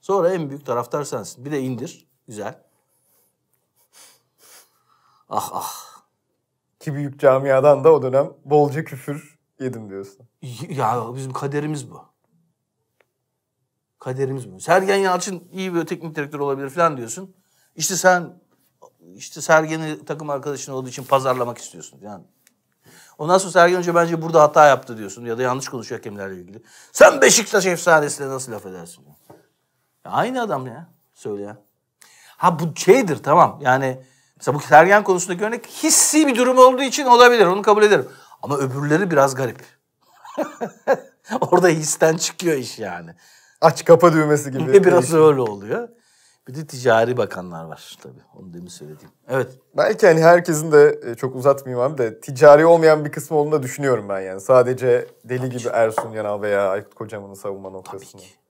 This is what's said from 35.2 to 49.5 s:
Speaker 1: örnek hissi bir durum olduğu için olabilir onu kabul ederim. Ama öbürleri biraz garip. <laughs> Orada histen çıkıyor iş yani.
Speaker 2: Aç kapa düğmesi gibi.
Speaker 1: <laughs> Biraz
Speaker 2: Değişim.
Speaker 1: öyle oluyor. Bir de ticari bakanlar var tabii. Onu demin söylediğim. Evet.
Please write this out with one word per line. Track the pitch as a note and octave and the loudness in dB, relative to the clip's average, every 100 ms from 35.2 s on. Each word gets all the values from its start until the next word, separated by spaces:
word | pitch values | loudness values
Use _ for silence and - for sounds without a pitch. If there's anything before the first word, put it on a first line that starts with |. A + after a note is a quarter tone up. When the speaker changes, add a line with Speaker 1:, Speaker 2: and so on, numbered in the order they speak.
| E3+ F3+ G#3 | -4 -6 -6
Speaker 1:
örnek | A#3 - | -8 -14
hissi | - D#4 - - D4+ D4+ | -6 -2 0 2 2 2
bir | A#3+ | 2
durum | B3 B3+ | 2 6
olduğu | B3+ B3+ | 6 6
için | C4+ B3+ C4+ | -2 -4 2
olabilir | A#3+ B3 A#3+ F3+ | 6 6 6 2
onu | F#3+ | 2
kabul | G#3 G#3 | 2 4
ederim. | G#3+ F#3 B2+ - - - | 4 2 -2 -14 -20 -18
Ama | - C#3 | -8 -4
öbürleri | C3+ C3 D3 D#3 G3 | -4 -6 -2 -2 0
biraz | D3+ C3+ C3 | 2 2 0
garip. | C3 - - _ _ _ _ _ - - | -8 -8 -20 _ _ _ _ _ -20 -10
<laughs> | - - A#3+ - - C4+ - _ - G#3+ - | -10 -10 -14 -12 -4 -4 -4 _ -10 -8 0
Orada | F3+ F3+ | 2 2
histen | D#3+ D3+ - D#3+ D#3+ | 0 -4 -2 0 0
çıkıyor | - - E3+ D3+ | -6 -6 -4 -4
iş | A#2+ - | -6 -12
yani. | G2+ F2 E2+ F2 _ _ _ _ | -12 -12 -16 -20 _ _ _ _
Speaker 2:
Aç | D#3+ D#3+ - | 0 0 4
kapa | E3 E3+ | 6 6
düğmesi | D#3+ D3+ D3 C#3+ | 2 0 0 -2
gibi. | C3 - | -8 4
Speaker 1:
<laughs> | G3+ F#3 | 6 6
Biraz | F3 | 4
Speaker 2:
Değişim. | B2+ D#3+ | 2 4
Speaker 1:
öyle | D#3 C#3 | 4 4
oluyor. | A#2 G2+ G2+ F3 A#3 _ _ _ _ _ - | -2 -6 -8 -10 -10 _ _ _ _ _ -20
Bir | C3 | -16
de | D#3 | -16
ticari | C3+ B2+ A2+ A#2 B2+ | -4 0 2 2 -2
bakanlar | G#2 - F#2 E2 | -6 -8 -14 -16
var | E2 - - - | -16 -18 -20 -20
tabii. | - B1+ _ _ | -20 -20 _ _
Onu | F#2+ | -20
demin | F2 F2+ | -20 -20
söylediğim. | - D2 D2+ - _ _ | -20 -20 -20 -20 _ _
Evet. | C3 B2+ | -6 -6